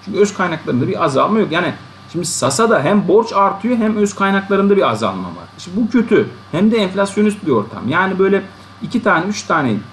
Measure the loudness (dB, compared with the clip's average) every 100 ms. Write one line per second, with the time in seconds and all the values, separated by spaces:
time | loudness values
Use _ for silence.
0 | -6 0 0 0 -4 -4 -4 -2 -2 0
1 | 0 2 2 2 0 0 -2 -6 -18 -20
2 | -10 -6 -6 -2 -2 2 2 2 2 2
3 | 4 2 2 0 0 0 -2 0 0 0
4 | -2 0 0 0 0 2 4 4 2 0
5 | -2 -4 -8 -10 -16 -18 -8 -4 0 0
6 | 2 2 2 -8 -8 0 2 2 0 0
7 | -2 2 0 0 0 0 0 -6 -2 0
8 | 0 2 2 2 -2 -18 -20 -12 -6 -2
9 | 2 0 0 -6 -2 -2 0 -2 -6